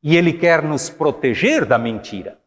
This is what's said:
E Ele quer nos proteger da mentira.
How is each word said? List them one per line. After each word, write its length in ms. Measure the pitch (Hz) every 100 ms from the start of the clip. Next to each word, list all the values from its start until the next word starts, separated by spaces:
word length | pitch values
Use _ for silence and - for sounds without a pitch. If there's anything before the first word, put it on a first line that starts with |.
E 140 | 151 170
Ele 180 | 175
quer 280 | 170 175 165
nos 280 | 151 147 -
proteger 720 | - 156 - 131 113 220 311
da 140 | 113 117
mentira. 600 | 117 107 - 101 90 -